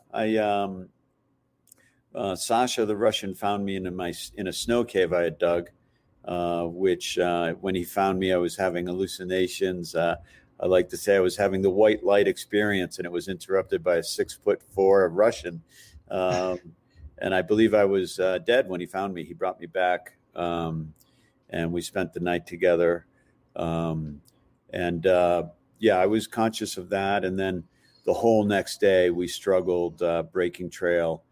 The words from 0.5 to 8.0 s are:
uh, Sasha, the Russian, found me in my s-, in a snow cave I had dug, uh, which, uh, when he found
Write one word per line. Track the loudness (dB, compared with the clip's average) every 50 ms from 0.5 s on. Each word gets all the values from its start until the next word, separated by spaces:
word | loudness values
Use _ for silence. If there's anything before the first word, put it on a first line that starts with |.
| 2 0 -2 -4 -6 -10 -14 -18 _ _ _ _ _ _ _ _ _ _ _ _ _ _ _ _ -20 _ _ _ _ _ _ _ -10
uh, | -6 -4 -4 -4
Sasha, | -4 -2 0 2 2 2 0 0 0 0
the | 0 0 2
Russian, | 2 0 0 0 -6 -6 -8
found | -4 -4 -2 -2 -2 -2
me | -4 -4 -4
in | -6 -6 -6
my | -6 -6 -6
s-, | -6 -8 -12 -14 -10
in | -8 -8 -6
a | -6
snow | -6 -4 0 0 0 0
cave | 0 2 0 2 2 2
I | 2 0
had | 0 0 0
dug, | 0 2 2 0 -2 -6 _ _ _ _ _ _ _ _ _ _ -10
uh, | -6 -4 -2 -2 -2 -2 -2 -4
which, | -6 -4 0 0 0 0 0 -4 -6 -2 0
uh, | 0 0 2 0 0 -2 -4
when | -4 -4 -4 -2
he | -2 -4
found | -4 -2 0